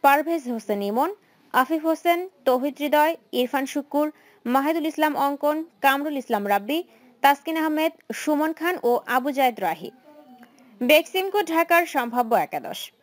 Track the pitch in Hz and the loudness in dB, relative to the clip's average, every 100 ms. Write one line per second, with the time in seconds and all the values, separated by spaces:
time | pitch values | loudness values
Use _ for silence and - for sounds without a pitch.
0 | 277 285 311 339 247 233 214 208 202 220 | 6 4 2 -2 -4 -8 -4 -4 -2 0
1 | 311 415 _ _ _ 226 262 320 320 320 | -2 -4 _ _ _ 0 0 0 0 0
2 | 349 339 370 _ - 254 277 269 285 302 | 0 0 -2 _ 0 2 0 -4 0 4
3 | 302 330 _ - 247 277 269 294 269 285 | 2 0 _ -2 0 -2 -2 -6 -2 -2
4 | 302 - _ _ 233 254 277 330 311 302 | -2 -4 _ _ 0 0 2 0 -2 0
5 | 311 285 277 285 294 311 330 _ 277 269 | -2 0 -2 0 -2 -2 -6 _ 2 2
6 | 294 285 240 220 202 202 202 311 349 _ | -2 -6 -4 -4 0 -2 0 -4 -6 _
7 | _ _ 277 285 - 320 311 302 320 330 | _ _ 2 2 -2 -2 -2 0 -2 -4
8 | _ 220 - 294 311 320 330 359 240 240 | _ -8 -2 0 0 -2 -4 -2 0 0
9 | - 247 262 269 262 226 185 165 170 _ | 0 -2 0 2 0 2 -4 -4 -10 _
10 | - - - - - _ _ - 247 302 | -20 -20 -20 -20 -20 _ _ -6 4 4
11 | 320 381 381 403 320 320 339 339 349 294 | 4 -4 -2 -2 -2 -2 2 2 2 -4
12 | 240 240 233 220 151 147 - - - _ | -4 -4 0 0 0 -6 -8 -12 -14 _